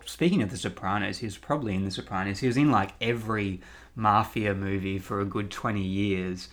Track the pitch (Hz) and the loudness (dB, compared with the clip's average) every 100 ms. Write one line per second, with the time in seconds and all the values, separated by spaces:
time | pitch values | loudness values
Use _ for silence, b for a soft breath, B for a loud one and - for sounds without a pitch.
0 | - - 170 190 98 - 98 - 95 104 | -6 0 2 4 2 -2 -6 -6 -2 -2
1 | 98 101 110 - - 151 110 95 95 - | -2 -4 -8 -8 -4 -2 0 -2 -2 -4
2 | - 95 98 98 127 123 147 110 98 - | -4 -2 -2 0 2 4 6 6 2 -2
3 | 117 120 107 107 98 90 b b b - | -2 -2 -2 -2 -2 -4 b b b 0
4 | 107 104 107 117 104 98 98 98 95 95 | 4 4 4 0 0 0 0 -2 -2 -4
5 | - 101 101 104 101 - 120 104 95 95 | -2 -2 -2 -2 -4 -4 -2 -2 0 0
6 | 101 92 - 180 - | 2 0 -2 -6 -8